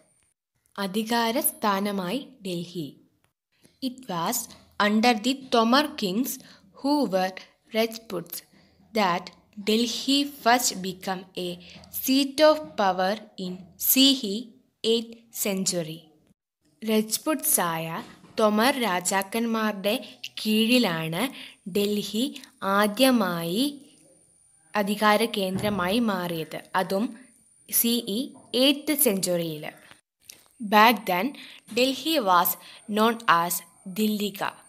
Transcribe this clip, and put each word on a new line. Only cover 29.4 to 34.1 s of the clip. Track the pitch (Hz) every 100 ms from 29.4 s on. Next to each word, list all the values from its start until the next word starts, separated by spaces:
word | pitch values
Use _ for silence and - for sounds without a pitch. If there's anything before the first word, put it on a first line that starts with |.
| 165 151 151 - - - _ _ - - _ - 208
Back | 208 220 214 -
then, | 180 247 - - - - 214
Delhi | 262 262 277 320 196
was | 175 180 - - - -
known | 208 220 233 - 170
as | 175 - - _ 196 180
Dillika. | 214